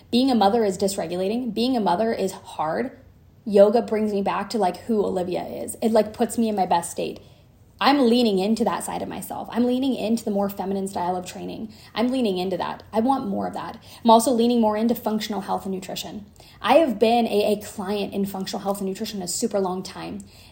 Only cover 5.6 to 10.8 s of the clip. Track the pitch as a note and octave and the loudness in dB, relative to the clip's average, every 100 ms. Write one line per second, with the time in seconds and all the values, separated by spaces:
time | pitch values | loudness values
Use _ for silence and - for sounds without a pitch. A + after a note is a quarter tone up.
5.6 | - - A#3 A3 G#3+ - A#3 - A3+ G#3 | -10 -4 0 2 2 0 -2 0 -2 0
6.6 | F3+ F3 E3+ - E3 - - - - - | 2 0 0 -6 -6 -8 -16 -20 -20 -20
7.6 | - - G#3 C#4+ A#3+ A#3+ A#3 F#3+ G3 A3 | -20 -2 2 4 6 6 4 2 2 2
8.6 | G#3+ E3+ - F3 - E3 - - - A3 | 0 0 -6 -8 -8 -10 -10 -10 -6 0
9.6 | B3 B3+ C#4 A#3 G#3 A3+ - G3 G3+ G3+ | 2 2 0 -2 0 -2 0 0 -2 -2
10.6 | F#3+ G3 | -4 -4